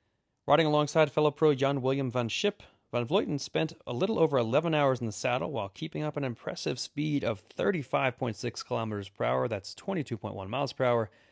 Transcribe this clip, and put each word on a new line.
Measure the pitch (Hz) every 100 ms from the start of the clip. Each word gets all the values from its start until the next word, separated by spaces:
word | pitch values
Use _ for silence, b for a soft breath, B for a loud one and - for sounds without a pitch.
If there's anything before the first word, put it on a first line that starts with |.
| _ _ _ _ -
Riding | 147 156
alongside | 151 147 165 151
fellow | - 151
pro | 147 156
Jan | 139 135 143
Willem | 127 139 131
van | 123 117
Schip, | - 202 202 - _ _
Van | 120 120
Vleuten | 185 254 147
spent | - 160 160 - -
a |
little | 123 190 214
over | 160 139
eleven | 113 135 165
hours | 156 139 127
in | 117
the |
saddle | - 131 123 170
while | 131 98
keeping | - 156 151
up | 151 147
an |
impressive | 135 113 - - 156 131
speed | - 147 151 143
of | - 104
thirty-five | - - 190 185 127 143 135 -
point | 120
six | 107 120 -
kilometers | - 120 110 104 98
per | -
hour, | 120 127 127
that's | 104 - -
twenty-two | - 190 131 113
point | 107
one | 98 95
miles | 127 139
per | -
hour, | 127 120 110 b b